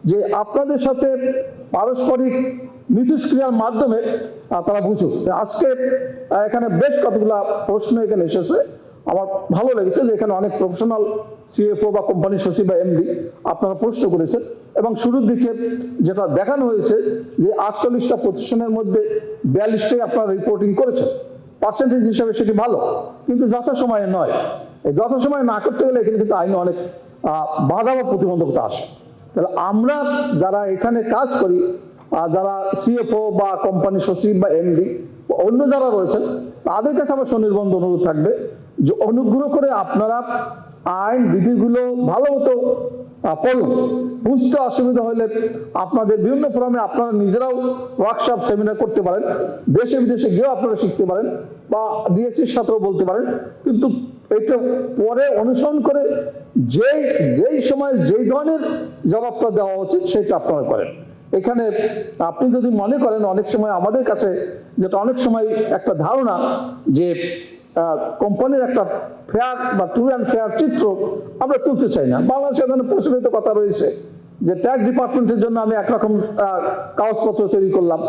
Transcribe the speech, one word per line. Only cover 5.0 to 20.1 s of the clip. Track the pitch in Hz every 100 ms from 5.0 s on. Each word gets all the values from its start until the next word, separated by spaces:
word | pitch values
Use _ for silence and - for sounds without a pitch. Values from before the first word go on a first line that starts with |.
| 165 - - 185
আজকে, | 208 - 277
আহ, | 254 254 262 - - - 196 208
এখানে | 240 233 170
বেশ | 277 285
কতগুলা | 233 214 208 208 202 202 -
প্রশ্ন | 202 - 233 214
এখানে | 208 170
এসেছে, | 185 165 392 - - - - -
আমার | 180 196 190 - 175
ভালো | 247 233
লেগেছে | 185 - 247
যে | 214
এখানে | 214 190
অনেক | 202 202
প্রফেশনাল | 190 175 226 220 208 214 - - -
সিএফও | - 208 208 208 202
বা | -
কোম্পানি | 185 196 196 185
সচিব | 170 185
বা | 175
এমডি | 180 165 190 - - - -
আপনারা | 165 196 190
প্রশ্ন | 233 233 202
করেছেন, | 170 160 240 - - - -
এবং | 220 220
শুরুর | 240 262 214
দিকে | 247 233 220 233 240 - - 165
যেটা | 190 180 156
দেখানো | 202 285 247
হয়েছে | 214 - 220 - - - -
যে | 190 - 202
আটচল্লিশটা | 208 247 247 247 226
প্রতিষ্ঠানের | 208 185 - 226 233 220
মধ্যে | 202 214 214 214 - - -
বিয়াল্লিশটাই | 143 214 220 - 247
আপনারা | 208